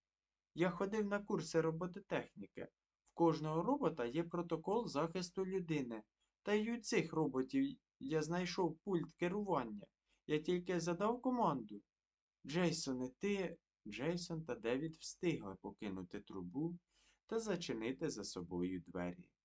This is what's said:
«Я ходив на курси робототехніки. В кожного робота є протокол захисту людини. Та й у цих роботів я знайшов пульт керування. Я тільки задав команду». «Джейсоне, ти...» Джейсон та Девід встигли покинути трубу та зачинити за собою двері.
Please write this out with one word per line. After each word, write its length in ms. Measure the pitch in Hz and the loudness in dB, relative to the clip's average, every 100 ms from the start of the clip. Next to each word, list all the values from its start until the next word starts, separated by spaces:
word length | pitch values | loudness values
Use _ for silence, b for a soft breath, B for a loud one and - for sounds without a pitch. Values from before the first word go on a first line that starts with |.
| _ _ _ _ _ | _ _ _ _ _
«Я 160 | 151 180 | 0 0
ходив 360 | 175 196 220 208 | 2 0 0 0
на 120 | 202 | 0
курси 420 | 202 160 160 165 | 0 -2 0 2
робототехніки. 1080 | 160 160 180 190 - 147 - - 98 - - _ _ _ _ | 2 0 -4 -6 -4 -4 -4 -10 -14 -12 -12 _ _ _ _
В 40 | |
кожного 480 | - 165 156 156 160 | 2 4 4 0 0
робота 420 | 202 277 185 165 | 2 2 2 0
є 200 | 120 139 | 0 -2
протокол 640 | 170 175 170 160 175 214 202 | -2 -4 -2 -4 0 -2 0
захисту 580 | 139 160 185 180 - 185 | 0 0 -2 -4 -4 -2
людини. 560 | 190 170 151 120 113 - _ _ _ | -2 0 0 0 -6 -10 _ _ _
Та 100 | - | 2
й 180 | 208 220 | 2 2
у 100 | 233 | -2
цих 320 | - 214 160 | 2 2 2
роботів 680 | 156 156 131 131 135 139 - _ _ | 2 2 2 2 4 2 0 _ _
я 220 | 135 156 | 0 0
знайшов 560 | 151 175 180 - 180 160 | 2 2 2 2 2 0
пульт 280 | - 180 139 - | 0 0 0 -2
керування. 680 | 175 202 202 151 117 104 - _ _ _ - | 0 0 2 2 2 -6 -12 _ _ _ 0
Я 120 | 151 | 0
тільки 420 | 160 180 175 175 | 2 2 2 2
задав 420 | 170 170 208 247 | 2 2 2 2
команду». 600 | 262 247 196 135 107 104 - _ _ _ _ _ 135 | 2 4 4 4 -2 -12 -16 _ _ _ _ _ -2
«Джейсоне, 640 | 160 175 160 135 127 127 - | 2 4 2 -2 -2 -4 -2
ти...» 380 | 196 202 180 170 _ _ - | 0 0 0 -6 _ _ -12
Джейсон 580 | 107 147 175 175 160 | -4 -2 -2 -2 -6
та 100 | 160 | -4
Девід 420 | 113 113 131 160 160 | -4 0 0 -2 -6
встигли 600 | - - 175 147 101 92 | -12 -2 0 0 -4 -8
покинути 600 | 104 101 107 95 90 101 | -10 -8 -6 -6 -6 -10
трубу 580 | - 92 87 127 165 175 _ b b b - | -8 -8 -6 -2 -2 -4 _ b b b -6
та 140 | 226 | -4
зачинити 720 | 220 170 - 113 113 131 160 | -2 -2 -2 -2 -4 -2 -4
за 140 | 110 | -4
собою 560 | 98 95 85 87 90 92 - | -6 -8 -4 -2 -2 -2 -6
двері. 420 | 92 90 87 - _ | -4 -4 -6 -14 _